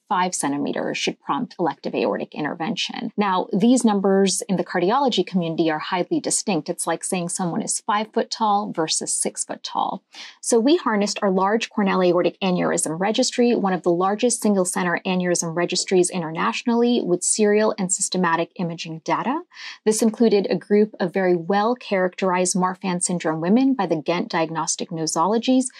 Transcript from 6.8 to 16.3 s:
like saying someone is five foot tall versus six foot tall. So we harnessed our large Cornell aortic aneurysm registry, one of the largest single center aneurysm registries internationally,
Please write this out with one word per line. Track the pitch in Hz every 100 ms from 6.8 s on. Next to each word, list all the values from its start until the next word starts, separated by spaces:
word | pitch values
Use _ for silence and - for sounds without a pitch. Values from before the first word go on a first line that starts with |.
| -
like | 165
saying | - 190 175
someone | - 180 170
is | 180 -
five | - 214 214
foot | 226 -
tall | - 220 202 208
versus | - 156 - -
six | - - -
foot | - -
tall. | - - - - - - - -
So | - 240
we | 233 349
harnessed | 247 214 208 -
our | 202
large | 185 190 226 -
Cornell | - 196 185
aortic | 180 175 170 -
aneurysm | 190 180 165 170 151 160
registry, | 202 220 247 - 240 233
one | 190
of | 185
the | 180
largest | 170 190 214 247 233
single | 214 196 180
center | 196 180 170 -
aneurysm | 185 180 170 170 160
registries | 175 180 - 185 175
internationally, | 185 160